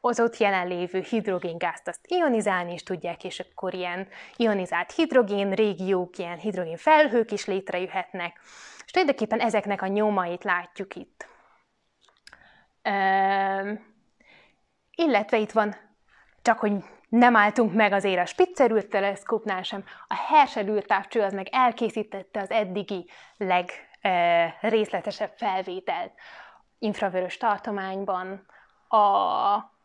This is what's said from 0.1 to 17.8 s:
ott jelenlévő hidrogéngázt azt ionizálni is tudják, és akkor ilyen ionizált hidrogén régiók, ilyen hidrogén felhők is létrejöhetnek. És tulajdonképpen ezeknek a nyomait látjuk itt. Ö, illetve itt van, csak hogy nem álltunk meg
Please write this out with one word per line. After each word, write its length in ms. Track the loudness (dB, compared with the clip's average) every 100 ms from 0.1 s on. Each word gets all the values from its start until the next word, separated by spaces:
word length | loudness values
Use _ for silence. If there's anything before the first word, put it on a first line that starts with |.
| 2
ott 180 | 0 2
jelenlévő 600 | 2 2 -2 -4 -4 -4
hidrogéngázt 880 | -2 -4 -2 -4 -4 -4 -6 -6 -12
azt 120 | -12 _
ionizálni 640 | 0 2 2 0 -2 -4
is 100 | -10
tudják, 400 | -8 -8 -6 -8
és 160 | -12 -12
akkor 340 | -14 -8 -8
ilyen 340 | -6 -6 -6 -10 -14 -20 -2
ionizált 560 | 0 0 -2 -4 -2
hidrogén 600 | -2 2 4 2 0 -2
régiók, 680 | 2 0 0 -2 -2 -2 -8
ilyen 200 | -10 -6
hidrogén 400 | -6 -6 -8 -2
felhők 540 | 4 6 6 2 0
is 140 | -4 -4
létrejöhetnek. 960 | -4 -4 -6 -4 -8 -8 -8 -10 -12 -20 -20 -20 -20 -4
És 60 |
tulajdonképpen 480 | 0 2 0 -2 0
ezeknek 420 | 0 0 -2 -4
a 60 | -2
nyomait 560 | 2 2 2 -2 -6
látjuk 520 | -2 -2 -4 -12 -12 -12
itt. 320 | -18 _ -20 _ _ _ _ _ _ _ _ _ -20 -20 -20 _ _ _
Ö, 920 | -4 0 2 4 2 2 0 -2 -4 -8 -12 _ _ _ _ -20 _ _ _ _ _ 0
illetve 420 | 2 2 2 0
itt 140 | 2
van, 240 | 0 0 -4 _ _ _ _ _ _
csak 180 | 0 2
hogy 140 | 0 -2 -6 -20 _
nem 260 | 6 6 6
álltunk 380 | 4 4 2
meg 180 | 4